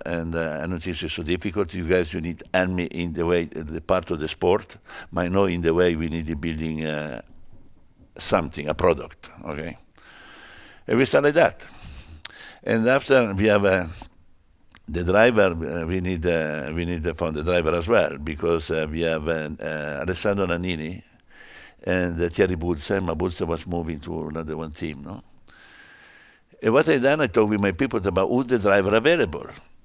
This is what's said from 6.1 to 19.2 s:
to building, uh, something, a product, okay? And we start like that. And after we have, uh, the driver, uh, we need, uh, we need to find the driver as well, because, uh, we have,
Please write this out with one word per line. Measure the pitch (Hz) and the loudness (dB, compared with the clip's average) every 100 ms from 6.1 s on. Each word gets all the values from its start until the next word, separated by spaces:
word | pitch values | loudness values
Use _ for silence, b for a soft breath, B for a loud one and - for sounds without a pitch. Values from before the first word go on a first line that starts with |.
| 82 80 | -4 -4
to | 76 | -4
building, | 85 78 80 78 78 | -4 -4 -4 -4 -4
uh, | 76 76 58 - - - - - - _ _ - - | -4 -6 -10 -14 -20 -20 -20 -20 -20 _ _ -20 -14
something, | - 101 73 - 73 | 0 0 0 -6 -4
a | |
product, | - 90 76 - - - - 76 | 0 2 2 -2 -16 -20 -16 -12
okay? | 73 80 - _ _ B B B B B B B B - | -8 -10 -12 _ _ B B B B B B B B -2
And | 117 | 2
we | 135 | 4
start | 143 | 4
like | 147 151 | 4 4
that. | 147 - - B B B B B B B B B | 4 2 -18 B B B B B B B B B
And | - 113 113 | -2 0 2
after | 139 - 135 113 | 2 4 4 4
we | 95 107 | 2 4
have, | 101 | 6
uh, | 98 92 82 - - _ - - _ _ _ - - | 4 2 0 -10 -18 _ -20 -20 _ _ _ -20 -8
the | 80 87 | -4 4
driver, | 98 120 110 95 | 8 8 8 4
uh, | 80 73 85 82 | 2 -4 -4 -2
we | 92 | -2
need, | 87 90 87 | -2 -2 0
uh, | 82 78 76 69 82 | 0 0 -4 -6 -4
we | |
need | 85 85 85 | -4 -2 -4
to | |
find | 80 82 | -2 -2
the | 76 | -2
driver | 80 87 78 85 | 0 2 2 0
as | 82 | 2
well, | 110 78 71 | 2 2 -2
because, | 78 78 85 82 80 | -8 -4 0 0 0
uh, | 80 78 | -4 -2
we | 78 | -2
have, | 82 80 | -2 -2